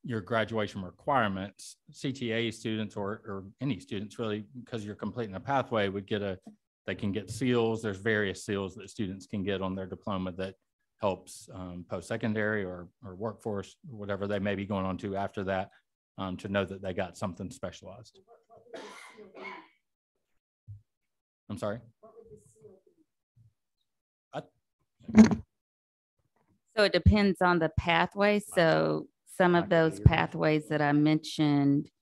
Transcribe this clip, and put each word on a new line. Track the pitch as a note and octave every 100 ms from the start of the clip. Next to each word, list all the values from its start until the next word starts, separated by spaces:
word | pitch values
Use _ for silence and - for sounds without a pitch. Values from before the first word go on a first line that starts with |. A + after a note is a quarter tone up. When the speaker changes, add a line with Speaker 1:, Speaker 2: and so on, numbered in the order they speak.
Speaker 1:
your | D#3+ A2+
graduation | - A2+ G#2+ A2+ G#2 G2+
requirements, | F2+ - - C#3 G#2+ F#2+ G2 - - - _
C | - C#3+
T | B2 A#2+
A | A2+ A#2
students | A2 A2+ A2 G#2
or, | G#2+ G2 A2
or | - G2 F#2+ _
any | C#3 F2+
students | - G#2 G2+ -
really, | A2 G#2 G2+ B2+
because | - A#2
you're | G#2
completing | G2+ G#2+ A#2 A2
a | F#2+
pathway, | E2+ C#3 B2+ A2+ G2+
would | G2
get | G2 G#2+
a, | G2+ F#2 - - _ _
they | -
can | F#2 G#2
get | G2+ G2
seals. | - B2+ A#2+ A2+ A2
There's | A2 F#2+
various | A2 G#2+ G2+ F2+
seals | - G2 F#2+
that | G#2 F#2+
students | - G2 G2 -
can | G#2
get | F#2+ F#2+
on | F#2+
their | F#2 F#2
diploma | F#2 - G2 F#2
that | F2 F#2+ - _ _ _ _
helps, | G2+ F2+ - - -
um, | G#2 F2+ F2+ E2+
post-secondary | F#2+ - A#2 A#2 G#2+ G#2+ G#2+
or, | F#2 F2+ E2+ _
or | G2
workforce, | F#2 A2+ G2 A#2 G2+ F#2 - E3+
whatever | A2 G2+ G2 G2+
they | G#2
may | G2+
be | G2
going | G2 G2
on | F#2+ F2+
to | G#2
after | G2 G2 -
that, | F#2+ F#2+ G2 _ _ _ _ -
um, | F#2+ F#2
to | G2+
know | G2+
that | F2+ F#2+
they | G2
got | F#2 F#2 -
something | G#2 D#2+ F#2+
specialized. | - F#2 - F#2 G2+ A2+ _ _ - _ A3+ - A#4 - - - G#3+ G3 - - - - _ _ _ _ _ _ _ _ _ - G#2 _ _ _ _ _ _ _
I'm | G#2+
sorry? | G#3 D#3+ - _ - A4+ A4+ - _ A4 G#4+ F#4+ _ _ _ _ _ _ _ _ _ _ _ _ _ _ _
I | C#3 - _ _ _ _ _ - A3 A3 - - _ _ _ _ _ _ _ _ _ _ _ _
Speaker 2:
So | A3
it | G3+
depends | F3 F#3 G#3 G3+ F3+
on | F3+ F3
the | D#3 -
pathway. | F3 E3 F3+ - G3+ G#3
So | - - E3 D#3 D#3+ D#3 - _ _ -
some | F3+
of | F3 E3
those | E3 D#3+ D#3
pathways | - E3 E3 E3 D#3+ D#3 D3+
that | D3+
I | D3
mentioned | D3 D3+ D#3 - - D3+ C#3+ C#3 C#3+ D3 _